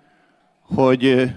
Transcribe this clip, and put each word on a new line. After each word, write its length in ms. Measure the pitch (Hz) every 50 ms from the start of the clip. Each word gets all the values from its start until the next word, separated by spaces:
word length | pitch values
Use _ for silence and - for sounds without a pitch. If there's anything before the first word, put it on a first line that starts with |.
| _ _ _ _ _ _ _ _ _ _ _ _
hogy, 440 | _ - - - 135 131 131 127 123
ö, 200 | 135 127 127 127 123 -